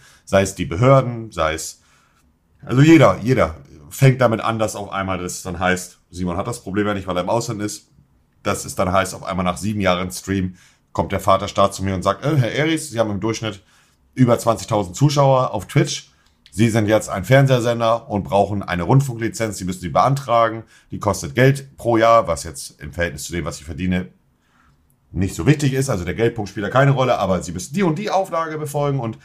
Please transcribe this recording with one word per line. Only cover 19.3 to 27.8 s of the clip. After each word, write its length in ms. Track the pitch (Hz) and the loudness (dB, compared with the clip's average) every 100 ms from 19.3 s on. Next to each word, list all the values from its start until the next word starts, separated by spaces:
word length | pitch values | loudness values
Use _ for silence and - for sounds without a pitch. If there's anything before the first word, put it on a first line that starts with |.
| - 113 101 | -4 -6 -6
Sie 80 | |
müssen 180 | 90 90 | -8 -8
die 60 | 90 | -4
beantragen, 760 | 90 110 139 131 117 113 113 110 _ - | 0 2 0 0 2 2 -2 -14 _ -14
die 80 | 98 | -6
kostet 380 | 104 95 82 92 | -2 -2 -2 2
Geld 400 | 131 139 - - | 4 4 -4 -8
pro 200 | 113 113 | 0 4
Jahr, 300 | 113 117 95 | 6 6 4
was 160 | 80 | -2
jetzt 380 | 82 76 - - | -6 -12 -14 -14
im 120 | 73 | -12
Verhältnis 300 | - 85 71 | -4 -4 -4
zu 100 | - | -8
dem, 120 | 85 | -6
was 160 | 80 - | -6 -8
ich 40 | |
verdiene, 440 | - 78 92 92 90 _ _ _ _ _ _ _ _ _ _ | -12 -6 -2 -2 -4 _ _ _ _ _ _ _ _ _ _
nicht 200 | - 92 | -4 -4
so 120 | - 117 | 0 2
wichtig 280 | 147 143 | 2 2
ist, 160 | 135 135 | 0 -2
also 160 | 104 85 | -4 -4
der 80 | |
Geldpunkt 340 | 87 117 113 101 | -2 -2 -2 -10
spielt 160 | - | -8
da 60 | 101 | -2
keine 220 | 127 139 | 2 2
Rolle, 260 | 139 127 117 | 2 2 0
aber 240 | 98 90 | 0 -2
Sie 100 | 82 | -4
müssen 220 | 85 - | -10 -6
die 80 | 151 | -2